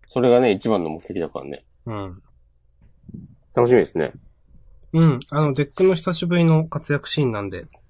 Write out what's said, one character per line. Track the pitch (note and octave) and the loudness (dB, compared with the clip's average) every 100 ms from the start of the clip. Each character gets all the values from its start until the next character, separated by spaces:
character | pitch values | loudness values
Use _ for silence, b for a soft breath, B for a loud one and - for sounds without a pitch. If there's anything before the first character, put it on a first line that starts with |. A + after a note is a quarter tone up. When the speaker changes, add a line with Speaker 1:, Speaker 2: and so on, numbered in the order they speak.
| _ | _
Speaker 1:
そ | B2+ | 0
れ | B2 | 4
が | B2 | 4
ね、 | B2+ | 4
一 | G2+ A2+ | 0 0
番 | G#2 | 0
の | D#2+ | -2
目 | D#2+ | -8
的 | - F2+ | -10 -8
だ | D#2 | -8
か | C2 | -8
ら | C#2 | -12
ね。 | C#2 _ _ - | -16 _ _ -12
Speaker 2:
う | |
ん。 | G#2+ F#2+ F#2+ _ _ _ _ _ _ _ _ - - - - _ | -10 -12 -14 _ _ _ _ _ _ _ _ -20 -20 -20 -20 _
Speaker 1:
楽 | - A#2+ | 0 4
し | |
み | B2 | 4
で | E2 | 2
す | E2 | -2
ね。 | D2 - - _ _ - - - - | -4 -6 -20 _ _ -20 -20 -20 -4
Speaker 2:
う | D#3+ | 2
ん。 | E3 B2 - | 2 2 -4
あ | D3 | -2
の、 | D3+ | -2
デ | C3+ | -2
ッ | C#3+ | -4
ク | - | 0
の | F#3+ | 0
久 | E3+ - | 2 -4
し | E3+ E3+ | -6 -2
ぶ | F3 | 2
り | |
の | E3 D#3+ D#3+ | 4 4 0
活 | - - | -8 -4
躍 | C#3+ - | -6 -4
シ | - | -2
ー | C3 | -2
ン | |
な | G#2+ | -2
ん | G2 | -6
で、 | F2+ E2 _ | -10 -14 _